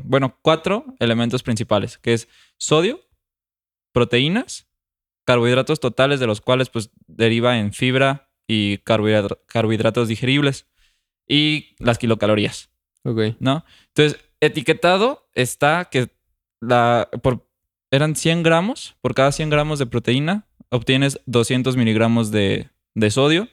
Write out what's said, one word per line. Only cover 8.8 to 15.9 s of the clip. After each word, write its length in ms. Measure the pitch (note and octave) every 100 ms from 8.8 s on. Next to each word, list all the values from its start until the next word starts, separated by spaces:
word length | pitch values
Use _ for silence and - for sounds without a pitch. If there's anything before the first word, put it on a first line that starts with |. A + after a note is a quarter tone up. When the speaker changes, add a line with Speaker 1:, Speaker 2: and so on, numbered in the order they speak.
| - A2 G#2+ G#2+ G2+ - _
Speaker 1:
carbohidratos 640 | A#2 A2 A2 A2+ A#2 A#2
digeribles, 580 | G#2+ B2 C#3+ C#3+ C3+ - _ _ _ _ _ -
y 460 | C#3+ D3+ D3+ - _
las 200 | A#2+ A#2
kilocalorías. 720 | A#2+ A2+ G#2 G#2+ G2+ - - _ _ _
Speaker 2:
Ok. 320 | C3 A2 G#2+ A2+
Speaker 1:
¿No? 240 | B2+ D3+ - _ _
Entonces, 320 | - D3+ - _ _
etiquetado 880 | D3+ D#3 D#3+ D#3 E3+ F#3 A#3+ D4 _
está 520 | - B2+ - C#3+ E3+ F3+